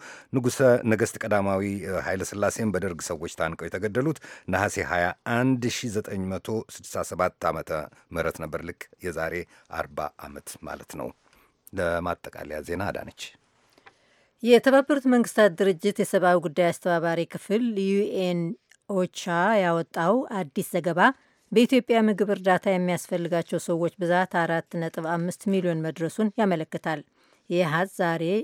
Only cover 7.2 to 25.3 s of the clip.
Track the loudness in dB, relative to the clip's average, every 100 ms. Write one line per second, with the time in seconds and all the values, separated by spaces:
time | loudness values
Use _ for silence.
7.2 | -2 -2 -4 -4 -4 -6 -8 _ -10 -4
8.2 | -4 -4 -8 -8 -10 -14 -18 -10 -8 -4
9.2 | -4 -6 -10 -16 -14 -10 -8 -8 -10 -10
10.2 | -16 -16 -18 -14 -12 -12 -12 -12 -12 -12
11.2 | _ _ _ _ -12 -4 -2 -2 -2 -6
12.2 | -10 -14 -12 -10 -6 -6 -4 -6 -10 -14
13.2 | -18 -18 _ _ _ _ -20 _ _ _
14.2 | _ -2 6 8 8 4 4 2 4 4
15.2 | 4 4 4 6 2 2 0 -2 0 4
16.2 | 4 4 2 2 2 2 0 0 0 -2
17.2 | -4 -6 -2 0 0 0 0 2 0 0
18.2 | 0 0 -2 -6 _ _ -4 -2 -2 -4
19.2 | -2 2 4 4 4 2 -2 0 2 2
20.2 | 0 -6 -6 -4 -4 -2 0 4 4 2
21.2 | _ _ 0 4 6 4 4 4 4 2
22.2 | 0 2 2 2 2 0 0 -2 -2 -4
23.2 | 0 -2 -2 -4 -2 -2 -2 -2 0 2
24.2 | 2 0 0 0 -4 -6 -6 -6 -4 -2
25.2 | -4